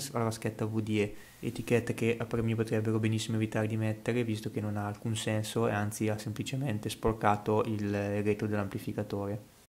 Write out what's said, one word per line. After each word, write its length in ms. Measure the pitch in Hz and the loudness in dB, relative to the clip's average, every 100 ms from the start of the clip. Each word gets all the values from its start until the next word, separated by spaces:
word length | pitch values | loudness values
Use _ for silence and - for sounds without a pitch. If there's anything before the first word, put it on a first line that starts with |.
| - | -2
alla 100 | 120 | 0
vaschetta 420 | 113 110 113 - 110 | 0 0 -4 -2 -2
V 140 | 110 | 0
D 100 | 107 | 2
E, 240 | 107 104 - - - | 2 2 -2 -14 -8
etichetta 500 | 120 - - 120 117 | -6 -4 2 2 2
che 240 | 117 117 117 | 0 0 0
a 60 | |
parer 220 | 117 117 113 | 0 0 2
mio 100 | 113 | 2
potrebbero 440 | 110 110 110 110 | 2 2 2 2
benissimo 360 | 110 110 110 113 | 2 2 0 0
evitare 320 | 110 110 107 | 0 2 0
di 80 | 110 | 0
mettere, 480 | 110 107 - 120 | 0 -2 0 0
visto 260 | 113 107 110 | 0 -2 -4
che 120 | 113 | -4
non 160 | 104 104 | -2 -2
ha 100 | 101 | -4
alcun 300 | 107 117 110 | -4 -2 -2
senso 500 | - 110 107 117 117 | 0 0 0 0 2
e 60 | |
anzi 340 | 104 104 107 107 | 2 0 0 0
ha 100 | 107 | 0
semplicemente 680 | 110 104 - 135 139 104 107 | -4 -6 -4 -2 -2 -2 -4
sporcato 800 | - 117 110 107 104 110 107 113 | 0 0 4 4 4 4 4 2
il 580 | 107 101 101 101 104 | 0 0 0 0 2
retro 240 | 104 104 107 | 2 2 0
dell'amplificatore. 1040 | 104 101 107 - 104 104 101 101 107 - - - | 0 -2 -4 -4 -4 -4 -2 -2 -4 -8 -20 -20